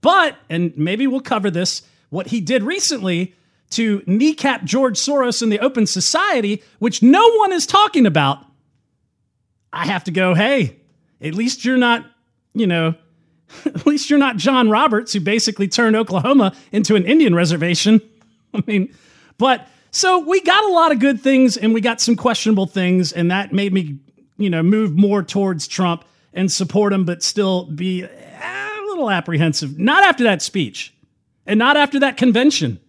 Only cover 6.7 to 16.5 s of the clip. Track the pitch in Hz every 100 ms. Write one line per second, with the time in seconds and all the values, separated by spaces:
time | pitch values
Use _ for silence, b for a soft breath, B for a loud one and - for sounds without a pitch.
6.7 | b 208 - 240 349 453 453 403 359 -
7.7 | 392 415 311 220 151 139 147 _ _ _
8.7 | _ _ _ _ _ _ _ _ _ _
9.7 | - 165 190 - 170 185 175 214 277 151
10.7 | - _ _ _ _ 151 170 240 254 233
11.7 | 254 240 233 233 _ _ _ _ 214 214
12.7 | 170 165 165 _ _ _ _ _ - 311
13.7 | - - 294 - 294 277 220 196 262 226
14.7 | 214 285 214 233 208 165 220 226 202 196
15.7 | - 233 220 220 185 180 277 202